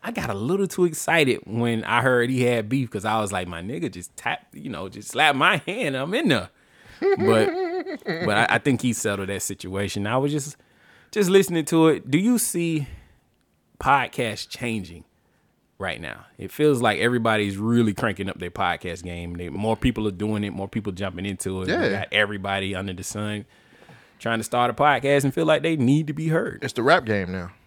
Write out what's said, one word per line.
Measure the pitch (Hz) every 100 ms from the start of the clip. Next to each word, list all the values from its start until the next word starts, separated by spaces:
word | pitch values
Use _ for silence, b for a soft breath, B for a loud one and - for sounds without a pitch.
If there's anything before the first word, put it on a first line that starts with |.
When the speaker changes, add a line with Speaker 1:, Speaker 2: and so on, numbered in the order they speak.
Speaker 1:
I | -
got | 233 90
a |
little | 101 117 190 196
too | -
excited | 175 151 - 165 143 120 -
when | 110 120 113 -
I | 117
heard | 131 123 120
he | 131
had | 123 120 104
beef | 131 123
'cause | 107 104
I | 110
was | 104
like, | 98 90
"My | 85
nigga | 90 147 160
just | 95 90 -
tapped, | 117 151 _
you | - -
know, | 90 95
just | - 104
slapped | 117 151 139
my | 160 190 -
hand. | 202 190 135
I'm | 143
in | 214 311
there." | 127 87 _ b b b b
But, | 370 392
Speaker 2:
<laughs> | 370 - 403 349 370 359 359 302 254 165 170
Speaker 1:
but | 104
I, | 117 117
I |
think | - 123
he | 127
settled | 110 107 101 95
that | 98
situation. | - 98 92 95 98 104 101
I | 123
was | 143
just, | 151 143 - b b b b b
just | - 190
listening | 196 190 170 156
to | 165 160
it. | 147 -
Do | 147
you | 202 247
see | - 170 170 156 139 b b b _ _ _ _ _ _
podcasts | 139 139 123 - 120 104 -
changing? | - 120 113 90 85 - _ _ _ _ _ _ _
Right | 95 64
now. | 78 58 95 _
It | 95
feels | - 151 135
like | 120 95
everybody's | 113 123 113 110 104 98
really | 107 117 113
cranking | 98 117 98 98
up | -
their | 87
podcast | - 92 85 90 85
game. | 87 87 87 87
They, | 87
more | 85 107 110
people | - 113 107
are |
doing | 92 104 107
it, | 101
more | - 98
people | 113 107
jumping | 90 98 87 98
into | 95 - 95
it. | 92
We |
Speaker 2:
Yeah. | 202 220
Speaker 1:
got | 98 92
everybody | 104 104 104 98 98 98 95
under | 98
the | 92
sun | 98 104 104 104 98 b b b b b b b
trying | 117 113
to |
start | 107 123 120
a |
podcast | 113 147 135 139 143
and | 135
feel | - -
like | 156
they | 160 160
need | 123 143 151
to |
be | 151 160
heard. | 165 208 -
Speaker 2:
It's | 123
the | -
rap | 110 175 123
game | 104 90
now. | 92 87 -